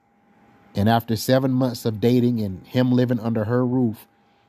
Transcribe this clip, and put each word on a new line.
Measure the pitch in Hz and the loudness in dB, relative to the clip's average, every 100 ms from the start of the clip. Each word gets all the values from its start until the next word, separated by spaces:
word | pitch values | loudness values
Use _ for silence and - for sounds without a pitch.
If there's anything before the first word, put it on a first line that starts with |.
| _ _ _ _ _ _ _ - | _ _ _ _ _ _ _ -2
And | 101 | 2
after | 117 - 110 | 2 0 -4
seven | - 131 131 | 0 2 2
months | 127 131 110 | 0 -2 -4
of | 120 107 | -6 -2
dating | 117 123 120 120 | 2 2 2 0
and | 104 90 - | -4 -8 -6
him | 127 127 | -2 2
living | 123 123 123 | 2 2 0
under | 113 113 104 | -2 -2 -2
her | 123 127 | 0 0
roof, | 127 120 101 - _ _ _ | 0 -2 -4 -14 _ _ _